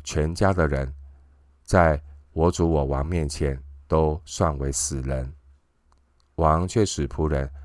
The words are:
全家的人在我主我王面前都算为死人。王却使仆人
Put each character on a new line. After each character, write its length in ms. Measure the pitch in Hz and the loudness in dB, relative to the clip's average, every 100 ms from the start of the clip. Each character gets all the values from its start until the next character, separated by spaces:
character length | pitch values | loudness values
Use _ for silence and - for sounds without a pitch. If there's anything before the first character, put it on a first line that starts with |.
| - | -4
全 280 | 78 78 | -2 -2
家 200 | 87 98 | 2 2
的 160 | 90 76 | 2 0
人 260 | 67 67 69 - - _ _ _ _ | 0 -4 -10 -18 -20 _ _ _ _
在 380 | - 95 82 73 - - _ | 2 4 6 2 -6 -20 _
我 180 | 80 85 | 2 2
主 220 | 87 82 | 4 2
我 140 | 78 69 | 2 0
王 200 | 67 76 | -2 -2
面 220 | 87 73 | -2 -2
前 340 | - 73 67 - - - | -2 -2 -4 -10 -20 0
都 320 | 80 78 76 | 2 2 0
算 340 | - - 87 69 | -8 -2 -2 0
为 140 | 69 | -4
死 300 | 69 - 67 | -2 -4 -4
人。 320 | 65 65 65 76 _ _ _ _ _ _ _ _ _ - | -4 -6 -6 -12 _ _ _ _ _ _ _ _ _ 0
王 320 | 80 80 90 | 2 4 2
却 180 | 117 101 | 0 0
使 220 | - 69 | 0 -6
仆 200 | - 78 | -2 -2
人 240 | 73 67 - | 0 -4 -8